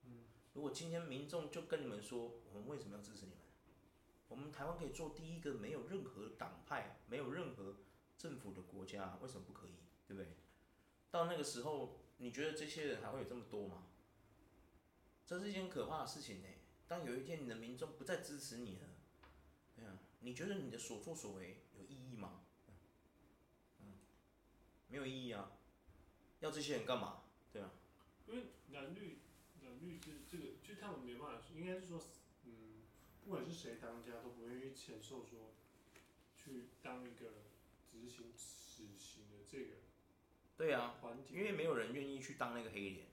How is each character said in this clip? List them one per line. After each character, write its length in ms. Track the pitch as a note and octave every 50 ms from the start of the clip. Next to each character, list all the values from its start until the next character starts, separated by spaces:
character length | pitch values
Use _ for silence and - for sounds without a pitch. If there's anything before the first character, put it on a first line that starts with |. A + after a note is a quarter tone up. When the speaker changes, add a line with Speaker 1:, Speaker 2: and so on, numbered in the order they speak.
| -
Speaker 1:
嗯。 200 | A#2+ A#2+ A#2+ A2+ - - - - - -
Speaker 2:
如 80 | C#3
果 80 | D3+ C#3
今 200 | - - E3 E3
天 140 | E3 E3+ E3+
民 260 | D3+ B2+ C3+ D3 D3
众 200 | E3+ E3+ D3+ D3
就 120 | - C3 -
跟 180 | - E3 D3+
你 60 | C#3
们 140 | A#2+ G#2 G#2 G#2
说 380 | - B2+ A#2+ A#2 A#2+ - - - -
：“我 80 | G#2 G#2
们 80 | G#2+
为 100 | C3 D3
什 100 | C#3 -
么 100 | G2+ G2+
要 40 | G#2
支 120 | G2+ A2 G#2+
持 80 | G2
你 80 | G2 F#2
们？ 80 | F2 D#2+ - - - - - - - - - - - - - - - - -
我 80 | - A2
们 160 | B2+ C#3+ D3+
台 140 | C#3+ - C#3
湾 120 | D#3+ E3+
可 60 | E3+ E3
以 60 | C3+
做 200 | - - E3 D3
第 260 | - - D#3+ D#3+ E3+
一 40 | E3
个 140 | E3 D3 B2+
没 180 | A2 - -
有 160 | D#3 C3+ -
任 160 | D#3+ F#3+ F#3+ C3+
何 260 | B2+ - G2 G#2+ A2+ -
党 240 | - - - - - -
派、 320 | - D3 B2 - - - - -
没 100 | - A#2
有 140 | C3+ C#3 B2
任 240 | C#3+ F3+ F3 C3 -
何 220 | G2+ G2 G2 G2+ - - - - - - - -
政 200 | - - - C3+
府 140 | B2 A2+ G2+ F#2
的 80 | F#2
国 240 | F2+ F2 F#2 G2 F#2+
家， 320 | F#2+ G#2 G2+ F#2+ F#2 F#2 F#2+
为 60 | G2
什 80 | B2+ B2+
么 60 | F#2+ F2+
不 60 | - F#2+
可 140 | - -
以？” 40 | F#2 F2 - - - - - -
对 80 | - G2
不 60 | G2
对？ 120 | F#2 E2 E2+ - - - - - - - - - - - - - - -
到 160 | - E3+ E3+
那 100 | E3+ F3
个 80 | D#3 C#3+
时 180 | C#3+ - A#2+
候， 400 | B2 D#3 D3+ C#3 B2+ B2 - - - - -
你 140 | - B2 B2
觉 140 | A2 C3+ D3+
得 100 | D#3 D3+
这 120 | D3+ D3+
些 180 | D3+ D3 D#3+ D3+
人 160 | C#3+ B2 G#2+
还 80 | - G#2+
会 100 | B2+ C3+
有 60 | B2+
这 80 | - B2
么 120 | A#2+ A2 -
多 180 | - G#2 G2+
吗？ 160 | F#2+ F2 F2+ - - - - - - - - - - - - - - - - - - - - - - - - - - - - -
这 140 | - F3 F#3
是 100 | G3+ G#3
一 20 |
件 180 | G3 F#3+ F#3 F#3
可 180 | - - -
怕 140 | - D#3 D#3
的 60 | B2+
事 140 | - - D3+
情 220 | C3 B2 G#2 F#2 F2+
欸。 160 | F#2 F#2+ - - - - - -
当 160 | - E3+ F3 D#3+
有 120 | B2 A#2+
一 80 | C3 C3+
天 200 | - - - C#3
你 40 |
的 80 | A#2+ A2+
民 220 | A2+ A2+ A#2 B2+
众 160 | B2+ D#3+ D#3 -
不 100 | - C3
再 140 | - F3+
支 220 | D#3+ - - D3 C#3
持 180 | C3 - A#2
你 200 | A#2+ B2 G#2 F#2 F#2+
了， 80 | - - - - - - - - - - - - - - - - - - -
对 100 | - A2+
啊， 120 | G#2 F#2+ G2 - - - -
你 140 | A#2 B2 B2
觉 120 | C3 E3
得 100 | F#3+ G3+
你 140 | F#3+ F#2+ -
的 80 | G#2+
所 220 | A#2 - - A#2+ G#2
作 140 | G#2 - -
所 180 | - G#2+ G2+ G2
为 300 | F#2+ F#2 F2 F#2+ - - - -
有 80 | G2 F#2
意 260 | - C#3 C3 B2+ C3
义 60 | A#2+
吗？ 240 | A2 A2+ G#2 F2+ F#2 - - - - - - - - - - - - - - - - - - - - - - - - - - - -
嗯， 140 | G2+ G2+ G2 G2 - - - - - - - - - - - - - - - - -
没 100 | - A#2
有 80 | C#3+ C3+
意 220 | C3 C3 C3 B2+
义 40 | B2
啊。 200 | A2 G2+ F#2+ F#2+ - - - - - - - - - - - - - - - - - -
要 100 | - D#3
这 100 | D3 D3+
些 160 | C3+ C#3+ C#3+
人 80 | A#2 G#2+
干 140 | B2+ B2+ A2
嘛？ 220 | F#2+ - - - - - - - - - -
对 80 | G#2+
啊。 100 | G2 G2 - - - - - - - - - - -
Speaker 1:
因 80 | - A3+
为 120 | B3 A3+ - - - - C3+
蓝 220 | C3+ C#3+ C3+ D3 F3+
绿， 260 | G#3 G#3 E3 - - - - - - - - - - C3+
蓝 160 | B2+ B2 C3
绿 200 | E3 F3+ E3 -
这， 120 | - D#3+ D3+ C#3+ - -
这 80 | F3
个， 200 | E3 D3 - - - -
就 160 | - G#3 F#3+
他 120 | G#3 G3+
们 80 | D#3+ C3
没 160 | B2+ B2 A#2+
办 160 | A#2+ - -
法， 100 | A#2 A#2 - - E3+
应 100 | D#3 F3
该 140 | F#3 F#3 F#3
是 80 | F#3
说， 120 | F3 E3+ E3 - - - - - - - - -
嗯， 400 | B2 A2+ A2 A2 A2 A2 A2 - - - - - - - - -
不 80 | G3+
管 140 | F3+ - -
是 60 | E3+
谁 260 | E3+ - - A#2+ A#2 A2
当 220 | A#2 A#2 A#2 A#2+ A2
家， 180 | A#2+ A#2 A#2
都 80 | B2+ A#2+
不 180 | A#2+ A#2 A2+
愿 120 | A#2+ B2 B2+
意 140 | C3 C3+ C3
承 260 | - - D3+ A2+ G#2+
受 240 | G#2 - C3+ B2 G#2+
说， 280 | - A#2+ A2+ A2 A2 A2 - - - - - - - - - - - - - - - -
去 320 | - - C#3+ C3 B2 A#2+ - - - -
当 180 | B2+ B2 B2+ B2
一 120 | A#2+ A#2
个 300 | A#2 A#2 A2+ G#2+ G#2 G#2 G#2 - - - - - - - -
执 160 | - A2+ A#2+
行 240 | B2 A#2 A#2+ A#2 A#2 A#2
死 480 | - - - - - - - - - A2 G2+ G2
刑 260 | F#2+ - - G2+ G#2 G#2 G#2
的 120 | G#2 G2+ G2+ -
这 80 | -
个 180 | C3+ A#2 - - - - - - - - - - - - - - - - - -
Speaker 2:
对 160 | - D#3+ D#3
啊， 240 | C#3 B2 A#2+ A#2+ A#2+ -
Speaker 1:
环 220 | B2 A#2 A#2 B2+ C3+
节。 100 | - C3+
Speaker 2:
因 100 | - G3+
为 80 | G#3
没 120 | F#3+ D#3 D#3
有 120 | E3 C#3+
人 180 | A#2+ A2 A2+ B2
愿 140 | C#3+ C#3
意 120 | C#3 C#3 C3+
去 160 | C3 - -
当 180 | - C3 A#2+ A#2
那 100 | A#2 A2+
个 60 | A2+
黑 200 | G#2+ G#2 G2 G2
脸。 160 | F#2 E2+ - -